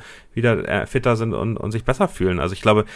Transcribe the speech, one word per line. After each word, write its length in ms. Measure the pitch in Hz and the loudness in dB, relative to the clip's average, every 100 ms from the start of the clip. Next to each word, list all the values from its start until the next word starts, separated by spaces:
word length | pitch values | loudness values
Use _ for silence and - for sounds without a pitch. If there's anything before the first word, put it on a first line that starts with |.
| - - - | -8 -20 -12
wieder, 340 | - 117 104 - | -2 0 0 0
äh, 180 | 90 - | -4 -2
fitter 300 | 135 123 113 | -2 0 0
sind 180 | 113 | 0
und, 220 | 71 107 110 | -2 -2 -4
und 160 | - | -4
sich 140 | 113 - | -4 -2
besser 220 | 127 190 | 0 -2
fühlen. 320 | - 92 87 | 0 0 0
Also 140 | 82 | -2
ich 80 | 92 | 2
glaube, 240 | 113 107 107 | 4 4 2